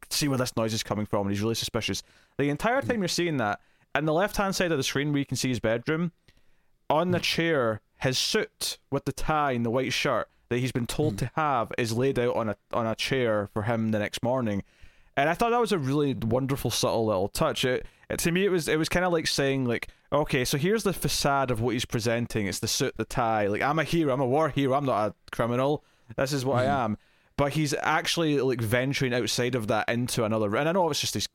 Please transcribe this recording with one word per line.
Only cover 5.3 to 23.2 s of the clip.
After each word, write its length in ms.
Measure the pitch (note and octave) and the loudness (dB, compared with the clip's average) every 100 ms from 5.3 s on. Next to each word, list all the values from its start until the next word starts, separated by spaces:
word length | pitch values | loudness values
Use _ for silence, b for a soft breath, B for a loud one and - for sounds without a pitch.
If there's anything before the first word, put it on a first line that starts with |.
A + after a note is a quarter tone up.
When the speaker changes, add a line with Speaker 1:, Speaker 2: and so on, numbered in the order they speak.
| B2+ | -2
Speaker 1:
see 140 | C3 | -2
his 100 | A#2+ | 0
bedroom, 520 | A2+ A#2 C3+ D#3 E3+ - b b b b b b - | 0 0 -2 -2 -2 -6 b b b b b b 0
on 220 | D3 F3+ | 2 2
the 100 | F3 | 0
chair, 640 | - - E3 D3+ A#2 G#2+ _ - | 0 0 2 2 2 -2 _ -4
his 180 | C3+ B2+ | -2 0
suit 640 | - A3 - - - - - | 0 0 -2 -4 -8 -8 -6
with 140 | C#3 | -6
the 80 | - | -4
tie 400 | - - D#3 D3 | -4 0 2 2
and 140 | B2 A#2 | 0 0
the 40 | |
white 220 | B2 C3 | 0 0
shirt 380 | - D3+ A2 - _ - | 0 0 0 -4 _ -4
that 100 | A#2+ | -2
he's 140 | B2+ | -2
been 140 | B2+ A#2+ | -2 -4
told 280 | - B2+ | -2 -2
Speaker 2:
Mm. 40 | G2 | 0
Speaker 1:
to 100 | B2+ - | -4 0
have 360 | D3+ B2+ A2 - | 0 0 0 -2
is 160 | A#2 | -2
laid 240 | A2+ C3+ B2 | 2 2 2
out 180 | A#2+ - | 2 0
on 140 | A2+ | -2
a, 60 | G2+ _ | -4 _
on 120 | A2+ A2+ | -2 0
a 80 | |
chair 540 | A2 - C3+ A#2+ G#2+ G2+ | -2 0 0 2 0 0
for 80 | A2+ | -2
him 280 | G#2 A#2 A2 | 0 0 2
the 80 | G#2+ | 0
next 240 | G#2 - | -2 -4
morning. 400 | A#2 C3 A2+ G2 - b b b b - | -2 0 0 -2 -6 b b b b 0
And 140 | D3 | 2
I 40 | |
thought 140 | E3+ A#3 | 2 2
that 120 | A#3+ | 2
was 120 | A#3 | 2
a 60 | G3 | 0
really 340 | C3 D3 C#3+ | 0 0 0
wonderful, 580 | A2+ A2 A#2+ C3+ C#3 B2 | 0 0 0 0 -2 -2
subtle 360 | - A#2+ G2 A2 | 0 0 2 2
little 220 | G2 G2+ | 0 0
touch. 360 | - D#3 A2+ | 0 0 2
It, 220 | B2+ B2+ - B B | 0 0 -4 B B
it, 80 | - | -2
to 120 | E3+ | 0
me, 120 | E3+ | 2
it 60 | G3+ | 2
was, 180 | F3+ - | 2 2
it 100 | D#3 | 0
was 120 | D#3+ | 0
kinda 180 | F3 F3+ | 0 2
like 180 | E3+ D3 | 2 2
saying, 380 | - C#3 C3+ | 2 2 2
like, 240 | B2 A2 - b b | 0 -2 -4 b b
"Okay, 320 | D3 D3 C#3 | 0 2 0
so 140 | B2 C#3+ | 2 0
here's 240 | E3+ A3+ | 2 2
the 100 | G3+ | 0
facade 580 | - D3 - D3 C#3 C3 | -2 -2 0 2 2 2
of 120 | A2+ | 0
what 100 | A#2+ | 0
he's 140 | A#2+ - | 0 -2
presenting. 600 | B2 A2+ A#2 A#2+ - G2+ | -2 0 0 0 -2 -2
It's 100 | - | -2
the 100 | A2 | -2
suit, 260 | - C3+ - | -2 -2 -2
the 80 | A2 | -4
tie. 400 | - | 0